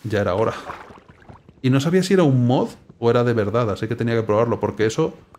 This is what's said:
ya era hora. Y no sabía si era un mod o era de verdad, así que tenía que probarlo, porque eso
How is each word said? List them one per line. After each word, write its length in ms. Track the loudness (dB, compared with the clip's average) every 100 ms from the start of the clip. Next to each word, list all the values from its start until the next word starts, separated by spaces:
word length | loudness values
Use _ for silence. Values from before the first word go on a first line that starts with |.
ya 180 | -6 -2
era 140 | 0 0
hora. 180 | -2 -4 -12 -16 -18 -20 -20 -20 -20 -20 -20 -4
Y 80 | 0
no 80 | 0
sabía 240 | 2 0
si 100 | 2
era 80 | 2
un 240 | 4 4 2
mod 240 | 2 -2 -8 -20 -4
o 100 | 0
era 140 | 2
de 100 | 2
verdad, 380 | 0 0 0 -2
así 160 | -2 -4
que 80 | -4
tenía 200 | -2 -2
que 60 |
probarlo, 380 | 0 2 0 0
porque 260 | -4 -2 -2
eso 300 | 0 -4 -6 -20